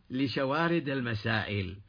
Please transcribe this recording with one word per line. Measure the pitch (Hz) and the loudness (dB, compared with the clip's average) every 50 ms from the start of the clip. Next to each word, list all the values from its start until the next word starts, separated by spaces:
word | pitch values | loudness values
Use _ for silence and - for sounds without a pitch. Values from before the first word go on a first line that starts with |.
| _ - | _ -4
لشوارد | 123 127 139 123 - 147 139 131 139 160 170 170 170 165 135 143 | -2 0 0 0 0 0 0 2 2 2 2 2 2 2 0 0
المسائل. | 135 135 120 117 113 107 - 117 110 107 87 - 104 101 92 90 95 104 - | -2 0 0 0 -2 0 0 0 2 2 0 0 -2 -2 -2 -2 -6 -10 -16